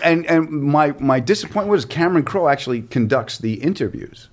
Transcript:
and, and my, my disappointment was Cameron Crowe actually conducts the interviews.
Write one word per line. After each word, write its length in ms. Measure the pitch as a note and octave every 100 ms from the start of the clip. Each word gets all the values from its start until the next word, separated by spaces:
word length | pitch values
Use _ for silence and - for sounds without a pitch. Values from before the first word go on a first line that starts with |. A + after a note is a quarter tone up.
and, 220 | E3 E3 D#3+
and 240 | E3 D#3
my, 440 | D3+ C#3+ D3+ D3 C#3+
my 220 | C3+ C3
disappointment 500 | A#2+ G#3+ - G#3 G3+
was 140 | G3+
Cameron 400 | A#2+ D#3 F3 F3
Crowe 240 | D#3+ F#3+ D#3+
actually 340 | C#3 C3 A#2+
conducts 560 | A2+ C3 A2 C3 A2 -
the 160 | A2
interviews. 720 | A2 D3 G3 A2+ - - - -